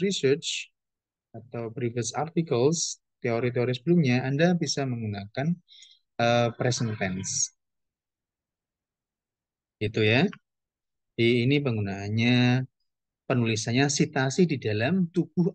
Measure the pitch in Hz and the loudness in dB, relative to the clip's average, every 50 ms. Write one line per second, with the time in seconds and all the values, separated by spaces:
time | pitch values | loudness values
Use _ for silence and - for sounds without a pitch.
0 | 175 202 190 - - 131 143 165 - - - - - - _ _ _ _ _ _ | -2 -2 -2 0 2 2 2 2 0 -6 -6 -6 -8 -12 _ _ _ _ _ _
1 | _ _ _ _ _ _ - 113 - - - 117 117 110 113 127 123 117 117 120 | _ _ _ _ _ _ -20 -20 -18 -12 -10 -8 -8 -8 -6 -4 -4 -4 -2 -4
2 | 113 - - 123 147 160 - 170 165 - 135 117 127 147 170 165 - - - _ | -6 -4 -4 -6 -6 -4 -2 -2 0 0 2 2 2 2 2 0 -4 -6 -8 _
3 | _ _ _ _ - 120 113 117 127 123 123 127 120 123 127 - - 165 175 175 | _ _ _ _ -4 -2 -2 0 -2 -2 0 0 0 0 -2 -2 0 2 4 4
4 | 151 123 123 127 135 131 139 143 160 180 180 165 165 131 - 147 139 131 123 117 | 4 4 2 0 0 -2 0 2 2 4 2 2 0 -2 -2 -4 -2 -4 -4 -4
5 | 113 107 101 98 98 107 - 127 139 165 175 - _ _ - - - - - _ | -4 -6 -6 -6 -10 -10 -8 -4 -2 -2 -4 -4 _ _ -20 -20 -20 -20 -20 _
6 | _ _ _ - 117 120 120 120 120 117 113 - 123 127 120 - 123 110 107 - | _ _ _ 0 2 4 4 4 2 0 -2 -2 -2 -2 0 0 -2 -4 -4 -4
7 | 101 92 92 95 95 - - - - - _ _ _ _ _ _ _ _ _ _ | -4 -4 -4 -6 -6 -6 -4 -4 -4 -4 _ _ _ _ _ _ _ _ _ _
8 | _ _ _ _ _ _ _ _ _ _ _ _ _ _ _ _ _ _ _ _ | _ _ _ _ _ _ _ _ _ _ _ _ _ _ _ _ _ _ _ _
9 | _ _ _ _ _ _ _ _ _ _ _ _ _ _ _ - 107 104 - - | _ _ _ _ _ _ _ _ _ _ _ _ _ _ _ -6 -6 -4 -2 0
10 | 110 107 113 131 175 214 - - _ _ _ _ _ _ _ _ _ _ _ _ | 2 2 2 2 2 0 -2 -8 _ _ _ _ _ _ _ _ _ _ _ _
11 | _ _ - - 117 117 123 120 117 127 143 147 143 131 113 107 104 101 95 98 | _ _ -4 0 2 2 4 4 2 2 2 2 0 0 -2 -2 -4 -4 -6 -6
12 | 101 104 107 113 117 120 123 123 123 123 123 131 131 - _ _ _ _ _ _ | -6 -4 -2 0 2 4 4 4 4 4 2 2 -2 -6 _ _ _ _ _ _
13 | _ _ _ _ _ - 135 123 117 113 113 107 - 117 117 123 139 147 143 - | _ _ _ _ _ -2 0 0 2 0 0 -2 -2 0 2 2 2 2 2 0
14 | 165 151 - 139 131 135 135 - 180 160 165 - - 110 104 107 113 139 185 190 | -2 0 0 -2 -2 -2 2 2 2 2 2 -2 -2 -2 -2 0 0 0 0 0
15 | 180 165 - 180 156 - - 180 170 165 - | -2 -2 -2 -4 -4 -2 0 0 0 0 0